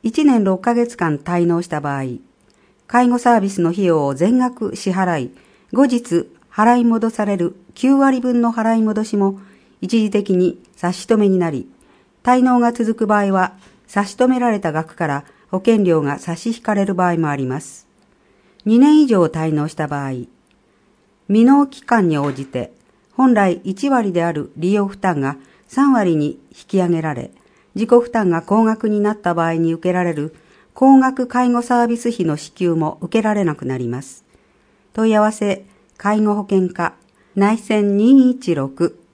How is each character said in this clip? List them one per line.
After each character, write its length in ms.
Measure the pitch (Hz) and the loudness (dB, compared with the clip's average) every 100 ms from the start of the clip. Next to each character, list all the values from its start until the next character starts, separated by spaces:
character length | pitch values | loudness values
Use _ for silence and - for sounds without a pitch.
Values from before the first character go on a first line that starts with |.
一 220 | 226 233 302 | -4 0 2
年 180 | 240 | 2
六 180 | 190 185 | 2 0
ヶ 120 | 190 | 0
月 240 | 240 233 - | 0 -2 -2
間 200 | 165 147 | -4 -4
滞 280 | - 175 175 | -4 -2 0
納 160 | 170 | 0
し 60 | 175 | -2
た 120 | 151 | -6
場 180 | 143 139 | -6 -6
合、 60 | 135 123 _ _ _ _ _ _ _ | -8 -10 _ _ _ _ _ _ _
介 200 | 240 247 | 2 2
護 120 | 240 | 2
サ 160 | 240 233 | 2 2
ー 40 | |
ビ 100 | 196 | 0
ス 120 | 196 | 0
の 80 | 170 | -2
費 160 | 175 190 | 0 0
用 200 | 160 139 | 2 0
を 80 | |
全 240 | 135 180 254 | 0 0 2
額 380 | 254 247 208 - | 0 -4 -8 -6
支 160 | - | -6
払 300 | 185 180 160 | -2 -2 -2
い、 100 | 123 - _ _ _ | -6 -12 _ _ _
後 140 | 220 269 | 0 2
日 440 | 240 240 170 - _ _ | 0 -2 -4 -4 _ _
払 280 | - 220 240 | 0 2 4
い 40 | |
戻 260 | 233 226 226 | 2 0 -2
さ 140 | 226 | -4
れ 140 | 208 196 | -4 -2
る 180 | 175 - _ | -4 -6 _
九 220 | - 254 277 | -4 0 2
割 240 | 277 262 | 2 0
分 220 | 254 240 | 0 0
の 100 | 233 | 0
払 260 | 233 220 226 | 0 0 0
い 40 | |
戻 240 | 220 214 220 | 0 -2 -2
し 100 | 208 | 0
も 240 | 196 196 - _ _ _ | -2 -2 -16 _ _ _
一 220 | 190 226 | -2 0
時 100 | 214 | 0
的 240 | 202 202 180 | -2 0 0
に 260 | 180 - _ _ | 0 -2 _ _
差 160 | 175 | -6
し 140 | 185 - | -6 -2
止 80 | 220 | 2
め 140 | 202 | 2
に 100 | 190 | 2
な 100 | 170 | 0
り、 200 | 143 - _ _ _ _ _ | -4 -10 _ _ _ _ _
滞 200 | - 254 | 0 2
納 160 | 254 247 | 4 2
が 140 | 240 | 2
続 220 | 233 226 226 | 0 -4 -2
く 120 | 214 | 0
場 120 | 208 | 0
合 120 | 202 | 2
は、 220 | 190 170 - - _ _ | 0 -2 -6 -20 _ _
差 180 | - 202 | -4 -4
し 100 | - | 0
止 120 | 254 | 0
め 120 | 254 | 2
ら 120 | 240 | 0
れ 80 | 214 | -2
た 120 | 165 | -2
額 240 | 156 160 - | -4 -8 -6
か 120 | 160 | -4
ら 180 | 143 - _ _ | -4 -8 _ _
保 80 | 190 | -2
険 260 | 190 226 | 2 2
料 180 | 185 160 | 4 2
が 180 | 143 143 | 0 -6
差 160 | - 170 | -8 -8
し 160 | 226 | -6
引 100 | 226 | -6
か 140 | - 202 | -4 -2
れ 100 | 196 | -2
る 100 | 185 | 0
場 140 | 180 | 0
合 80 | 165 | 0
も 120 | 160 | -2
あ 60 | 143 | -2
り 100 | 127 | -4
ま 160 | 135 | -6
す。 260 | - - _ _ _ _ _ _ _ _ | -10 -20 _ _ _ _ _ _ _ _
二 140 | 208 233 | 0 4
年 240 | 277 302 | 6 6
以 60 | 285 | 6
上 160 | 208 160 | 4 2
滞 280 | 160 160 | 0 -2
納 140 | 151 151 | -2 -4
し 60 | |
た 140 | - 147 | -6 -6
場 180 | 143 139 | -6 -6
合、 60 | 127 117 _ _ _ _ _ _ _ _ _ - | -8 -10 _ _ _ _ _ _ _ _ _ -2
未 180 | 208 240 | 4 6
納 200 | 277 277 | 6 2
期 160 | - | -4
間 240 | - 233 180 | -2 0 2
に 100 | 151 | 0
応 140 | 143 | -2
じ 140 | 131 135 | -6 -8
て、 280 | 127 104 _ _ _ _ | -8 -10 _ _ _ _
本 200 | - 262 | 0 2
来 260 | 220 196 175 | 4 2 0
一 260 | 190 190 277 | -6 -6 -2
割 240 | 269 208 | 0 0
で 100 | 175 | -2
あ 80 | 170 | -2
る 200 | 151 - - | -4 -8 -6
利 180 | 175 | -2
用 140 | 208 196 | 0 -2
負 100 | - | -4
担 220 | 190 151 | -4 -2
が 180 | 135 139 - _ _ | -4 -8 -18 _ _
三 260 | - 277 | 0 2
割 220 | 247 190 160 | 2 2 0
に 240 | 147 - _ | -2 -6 _
引 140 | - - | -20 -4
き 100 | 190 | -2
上 100 | 175 | 0
げ 120 | 170 | -2
ら 120 | 156 | -2
れ、 180 | 131 - _ _ _ _ 196 | -8 -12 _ _ _ _ -8
自 120 | 226 | 2
己 20 | |
負 220 | 240 240 | 2 2
担 180 | 233 190 | -2 0
が 120 | 165 | -2
高 220 | 165 208 | 0 0
額 240 | 220 220 220 | 2 0 -2
に 100 | 208 | -2
な 140 | 208 | -2
っ 40 | 208 | -2
た 160 | - | -4
場 140 | 170 165 | -2 -2
合 60 | 165 | 0
に 180 | 165 | -2
受 160 | 165 180 | -2 -2
け 20 | |
ら 100 | 180 | -2
れ 100 | 175 | -2
る 220 | 147 151 - _ _ _ | -4 -8 -12 _ _ _
高 240 | - 262 269 | 0 4 6
額 300 | 262 262 247 | 4 -2 -4
介 220 | 247 247 | -2 0
護 120 | 240 | -2
サ 220 | 240 240 | 0 0
ー 40 | 233 | 0
ビ 100 | 233 | -2
ス 120 | 233 | -4
費 160 | 233 165 | -4 -4
の 120 | 151 | -4
支 140 | - | -10
給 240 | _ 175 165 | _ -2 0
も 220 | 156 - | -4 -6
受 180 | 180 226 | -4 -2
け 20 | |
ら 120 | 214 | 0
れ 100 | 208 | 0
な 120 | 180 147 | -2 -4
く 100 | 131 | -8
な 120 | 131 | -6
り 100 | 120 | -6
ま 140 | 127 | -8
す。 220 | - - _ _ _ _ _ _ _ | -10 -20 _ _ _ _ _ _ _
問 160 | - 220 | -4 0
い 60 | 214 | 2
合 60 | |
わ 100 | 214 | 0
せ、 340 | 214 208 196 - _ _ _ | 0 -4 -4 -8 _ _ _
介 240 | 202 214 | -2 0
護 140 | 214 208 | 0 -2
保 120 | 202 | 0
険 200 | 190 185 | 0 0
課、 240 | 180 170 - _ _ _ 196 | -4 -6 -6 _ _ _ 0
内 220 | 196 220 | 0 0
線 400 | - 214 202 202 | -2 0 2 2
二 320 | 220 269 254 | 6 6 6
一 260 | 254 - 156 | 0 -4 -4
六。 420 | 135 135 170 - _ | -4 -2 -4 -4 _